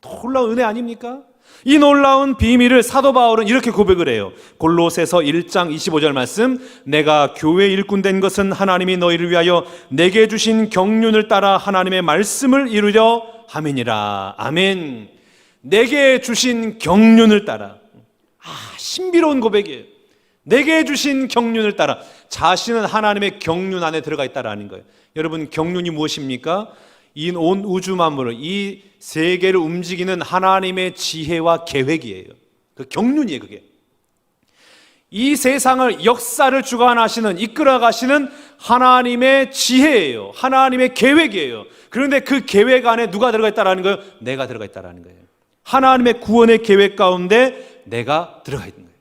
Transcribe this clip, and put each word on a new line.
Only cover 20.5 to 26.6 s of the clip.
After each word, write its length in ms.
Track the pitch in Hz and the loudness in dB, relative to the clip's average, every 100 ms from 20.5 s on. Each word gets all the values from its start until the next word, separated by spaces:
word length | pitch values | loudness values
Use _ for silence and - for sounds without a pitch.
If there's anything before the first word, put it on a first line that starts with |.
| 226 294 320 | 2 2 0
주신 440 | 302 285 294 269 262 | 0 -4 -2 -2 -2
경륜을 480 | - 233 226 214 202 | -2 -2 -2 -4 -2
따라. 240 | 151 120 - - _ | -2 -2 -10 -20 _
자신은 580 | - 160 180 - 233 202 | -2 0 0 -2 -4 -2
하나님의 520 | 208 214 202 202 202 | -2 -2 -2 -4 -6
경륜 460 | - 165 190 185 | -6 -6 -4 -4
안에 160 | 165 160 | -4 -6
들어가 240 | 156 147 | -8 -8
있다라는 420 | 131 131 117 104 101 | -6 -8 -10 -10 -14
거예요. 180 | 95 _ _ _ | -18 _ _ _
여러분, 340 | 156 160 160 151 | -8 -8 -8 -10
경륜이 420 | - 160 180 170 | -6 -4 -4 -6
무엇입니까? 840 | 156 151 147 135 127 143 180 | -6 -6 -6 -8 -8 -6 -6